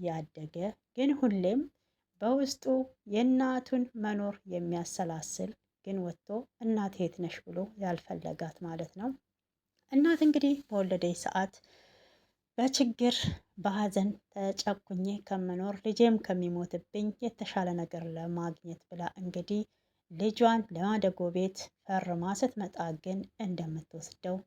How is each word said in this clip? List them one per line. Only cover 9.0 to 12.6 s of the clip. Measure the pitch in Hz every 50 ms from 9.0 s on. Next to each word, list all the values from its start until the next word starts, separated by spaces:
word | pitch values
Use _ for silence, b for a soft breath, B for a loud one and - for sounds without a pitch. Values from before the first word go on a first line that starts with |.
| 220 269 269 - _ _ _ _ _ _ _ _ _ _ _ _ _ _
እናት | 262 277 294 330 330 302
እንግዲህ | 311 302 294 294 285 277 285 285 -
በወለደች | - 214 202 190 185 185 175 175 175 175 -
ሰዓት | - - - 185 190 190 - - b b b b b b b b b b b b b b b _ _ _ _
«በችግር | -